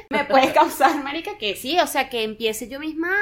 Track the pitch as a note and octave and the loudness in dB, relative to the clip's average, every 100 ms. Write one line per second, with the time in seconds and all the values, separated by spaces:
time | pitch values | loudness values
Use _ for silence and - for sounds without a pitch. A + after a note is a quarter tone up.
0 | G#4+ D4+ C#4+ C4+ C4 D4+ D#4 - C#4 D4+ | -4 -2 2 4 6 6 4 4 2 2
1 | C#4 D4+ D#4+ - G#3 - B3+ F4 C#4+ C#4+ | -4 -8 -8 -6 -6 -6 -2 0 0 0
2 | B3+ A#3+ A3 G#3+ A3+ A3 A#3 C4+ D#4 D#4 | -4 -4 -6 -4 -4 -4 -8 -10 -8 -4
3 | F4 G4 | -2 0